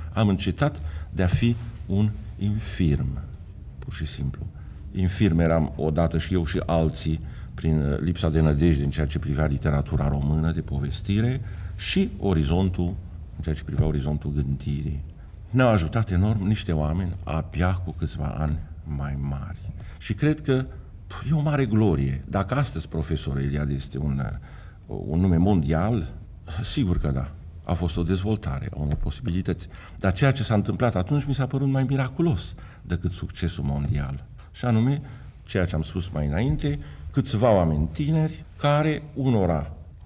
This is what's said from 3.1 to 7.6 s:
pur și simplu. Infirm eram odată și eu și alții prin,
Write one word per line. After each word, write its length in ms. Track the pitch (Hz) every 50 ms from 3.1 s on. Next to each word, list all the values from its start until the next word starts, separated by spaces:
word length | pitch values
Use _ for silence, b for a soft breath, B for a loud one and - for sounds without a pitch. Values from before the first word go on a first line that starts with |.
| 67 69 - - - - - - - - - - - -
pur 140 | - - -
și 140 | - 80
simplu. 360 | 73 - - 69 67 - - - - B B B B B B B B -
Infirm 460 | 95 92 90 92 - 110 98 82 82
eram 340 | 85 80 82 82 78 - -
odată 420 | - 71 80 76 85 85 82 82 82
și 160 | 80 - 92
eu 100 | 90 82
și 160 | 76 - 90 -
alții 540 | - 85 82 80 78 - - - 80 78 78 B B B B B B B
prin, 260 | -